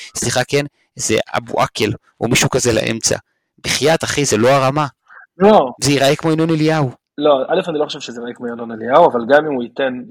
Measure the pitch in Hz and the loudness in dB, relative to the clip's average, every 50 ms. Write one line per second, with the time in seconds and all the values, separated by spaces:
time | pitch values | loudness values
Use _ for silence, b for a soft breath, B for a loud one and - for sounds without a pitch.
0 | B B B - - 120 - 127 123 - 143 143 143 147 _ _ _ _ - 135 | B B B -6 -6 -4 -2 -2 -2 0 -2 -2 -2 -4 _ _ _ _ -14 -8
1 | - - 113 110 - - - - 120 117 - - 131 - - - 110 110 113 - | -4 -2 0 0 -2 -2 -6 -8 -6 -4 -2 -2 -2 -2 -2 -2 -2 -2 -2 -4
2 | _ _ _ - 104 117 123 - 131 - - 127 - 120 110 107 - 120 113 110 | _ _ _ -6 -2 -2 0 0 0 0 0 0 0 2 0 0 0 -2 -4 -4
3 | - - - - _ _ _ _ _ _ _ _ - 120 - - 127 151 165 - | -2 -4 -4 -4 _ _ _ _ _ _ _ _ -6 -6 -4 0 2 0 0 0
4 | - 120 - 143 143 - - 107 113 127 139 139 131 131 139 151 151 131 _ _ | -2 -4 -2 -2 0 0 2 2 4 4 4 4 2 2 0 0 -4 -4 _ _
5 | B B B B B B _ 165 190 208 214 180 143 123 120 - - 139 147 131 | B B B B B B _ 4 4 6 6 6 4 2 -4 -4 0 2 2 4
6 | 135 135 151 - - 165 156 156 160 165 165 151 156 156 160 156 143 123 - _ | 4 2 2 2 0 -2 0 0 0 0 0 0 2 0 2 0 -2 -2 -4 _
7 | _ _ - - 147 151 143 131 131 - 160 185 - 175 156 147 151 - - 143 | _ _ -8 0 2 2 2 2 2 -2 -2 -2 -2 -2 -2 -4 -4 -4 -6 -12
8 | - - 117 120 120 120 117 127 123 120 120 120 117 113 113 110 110 117 135 160 | -12 -14 -12 -12 -12 -12 -12 -10 -10 -10 -10 -10 -10 -12 -10 -8 -4 2 4 6
9 | 175 143 120 120 117 110 139 151 156 156 139 127 120 110 - - 139 131 127 127 | 6 4 4 0 0 4 4 4 4 2 -4 -4 -6 -8 -6 -4 -4 -4 -4 -6
10 | 120 113 | -12 -14